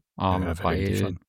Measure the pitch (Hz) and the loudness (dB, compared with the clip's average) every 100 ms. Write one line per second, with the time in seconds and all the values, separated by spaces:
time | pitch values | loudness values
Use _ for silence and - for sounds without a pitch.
0 | - - 92 92 90 85 90 82 98 101 | -10 -2 0 2 0 -2 0 0 0 0
1 | 98 87 | 0 -4